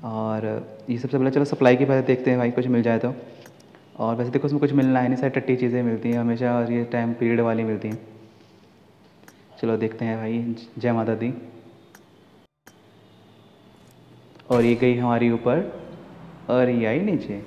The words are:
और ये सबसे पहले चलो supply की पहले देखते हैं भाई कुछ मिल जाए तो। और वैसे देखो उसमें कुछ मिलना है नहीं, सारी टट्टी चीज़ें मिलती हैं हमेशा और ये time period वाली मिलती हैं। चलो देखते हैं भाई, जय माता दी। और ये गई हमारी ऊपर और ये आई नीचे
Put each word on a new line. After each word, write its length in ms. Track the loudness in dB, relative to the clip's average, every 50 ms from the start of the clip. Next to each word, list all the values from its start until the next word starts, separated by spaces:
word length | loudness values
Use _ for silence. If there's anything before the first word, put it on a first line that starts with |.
| -10
और 400 | -8 -6 -4 -4 -4 -4 -4 -4 -4 -6 -6 -8 -12 -18 -18 -8 -6
ये 80 | -6
सबसे 200 | -6 -4 -2 0
पहले 140 | 0 0 2
चलो 140 | 2 2 2
supply 300 | 2 2 4 6 6 6
की 100 | 6 4
पहले 160 | 2 2 2 4
देखते 280 | 2 0 2 2 2
हैं 80 | 2 2
भाई 120 | 2 0
कुछ 160 | 0 0 0
मिल 140 | 2 2 2 2
जाए 160 | 2 2 0
तो। 140 | 0 -2 -4 -6 -14 -18 -20 -20 -20 -20 -20 -20 -20 -20 -20 -20 -20 -20 -8
और 180 | -4 -4 -2 -2
वैसे 160 | -2 -4 -2
देखो 140 | -2 -2 -2
उसमें 140 | 0 0 0
कुछ 100 | 0 2 2
मिलना 260 | 2 4 4 2 2
है 80 | 2
नहीं, 100 | 2 0 0
सारी 100 | -2 -2
टट्टी 240 | -2 -2 0 0 0
चीज़ें 260 | 2 2 0 0 0 0
मिलती 280 | 0 -2 -2 -2 -2
हैं 80 | -2 0
हमेशा 360 | 0 0 0 0 0 0 0
और 140 | 0 0 0
ये 120 | 0 -2 -2 -2
time 220 | -2 -2 -2 -2 -2
period 260 | 0 0 2 2 2
वाली 220 | 2 2 0 0 0
मिलती 240 | -2 -4 -4 -4
हैं। 120 | -6 -8 -8 -12 -18 -20 -20 -20 -20 -20 -20 -20 -20 -20 -20 -20 _ _ _ _ _ _ _ _ _ _ _ -20 -20 -20 -20 -20 _ -10 -6
चलो 160 | -2 -2 0
देखते 280 | 0 -2 -4 -4 -4 -4
हैं 120 | -4 -4
भाई, 380 | -4 -4 -4 -4 -4 -2 -4 -6 -8 -10 -16 -14
जय 140 | -4 -2 0
माता 240 | 0 0 0 0 -2
दी। 180 | -2 -2 -6 -6 -8 -12 -18 -20 -20 -20 -20 -20 -20 -20 _ _ -20 -20 _ _ _ _ _ _ -20 _ _ _ _ _ -20 _ _ _ -20 _ -20 -20 _ -20 -20 -20 -20 -20 -20 -20 -20 -20 _ -20 -20 -20 -20 -20 -20 -20 -20 -20 -20 -20 -20 -20 -20 -20 -20 -4 0
और 160 | 2 4 4
ये 100 | 4 4
गई 220 | 4 4 2 2
हमारी 340 | 2 2 2 2 2 2 2
ऊपर 400 | 2 2 2 2 2 2 0 -4 -8 -14 -16 -18 -18 -20 -20 -20 -20 -20 -20 -20 -20 -18 -4 0
और 200 | 2 2 4 4
ये 160 | 2 0 0
आई 140 | 0 0 0
नीचे 420 | 0 0 -2 -2 -4 -6 -10 -10 -12